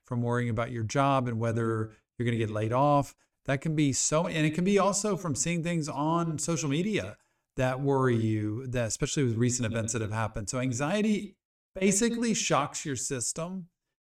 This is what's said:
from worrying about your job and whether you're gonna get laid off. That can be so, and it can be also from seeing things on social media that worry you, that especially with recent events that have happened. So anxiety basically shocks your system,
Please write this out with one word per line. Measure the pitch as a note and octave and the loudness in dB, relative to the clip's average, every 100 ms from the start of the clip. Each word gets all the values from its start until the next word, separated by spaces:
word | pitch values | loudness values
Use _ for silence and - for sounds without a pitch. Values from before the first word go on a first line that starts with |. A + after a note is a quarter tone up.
| - | -6
from | A#2+ | -2
worrying | A#2 A#2+ A#2+ | 0 0 0
about | A2+ A#2 | -2 -2
your | A#2 | -4
job | A2 C#3+ C#3 C3+ B2 | -2 2 2 2 0
and | A2+ | 0
whether | A#2 A#2 A2+ A2+ A2 - _ - | 0 0 0 0 -4 -10 _ -4
you're | A#2+ | -2
gonna | A2+ | 0
get | G#2+ | 0
laid | G#2+ A2 | -2 0
off. | B2+ C#3+ C#3+ C#3 - _ _ - | 2 4 4 2 -6 _ _ -4
That | C#3 | -2
can | E3 D#3 | 0 2
be | C#3+ | 2
so, | B2 - D#3 F3+ | 2 0 0 0
and | E3 D#3 | 2 0
it | |
can | D3+ | 2
be | F3+ G3 | 2 4
also | F#3+ G3 G#3+ F#3+ | 4 2 0 -2
from | F3 C3 | -2 -2
seeing | E3 F3 | -2 -2
things | D#3+ E3+ D3 | -2 -2 -2
on | C3 D3+ E3+ E3+ D3+ | -2 0 0 0 -2
social | - D#3+ D3+ | -2 -2 0
media | C#3+ G3 F#3 F#2+ - _ _ _ - | 0 0 -2 -4 -10 _ _ _ -2
that | B2+ C3 | -2 0
worry | C#3 C3+ C3 A2+ | 2 4 4 4
you, | A2 G#2+ G#2+ A2 C3 | 2 0 -2 -4 -4
that | B2 A2+ | -2 -2
especially | - D3 - | -2 -2 0
with | B2+ A2 | 0 2
recent | B2 A#2+ A2+ | 2 2 -2
events | A2+ A2 | -2 -2
that | A#2+ | -2
have | G#2 | -2
happened. | A2 G#2+ A2+ G2+ | -2 -4 -4 -6
So | C3 | -2
anxiety | C3 A#2+ D3 G#3 A3 G#3 G3+ - _ _ _ | -2 -2 0 0 2 0 -2 -12 _ _ _
basically | F#3+ G3 G3 A#3 A#3 A#3 G#3 | 0 2 4 2 2 0 0
shocks | - D3 C#3+ - D#3 | 2 2 0 -4 -6
your | B2+ | -4
system, | - C3 - - E3+ F#3+ E3+ _ _ _ _ | -4 -4 -4 -6 -8 -8 -12 _ _ _ _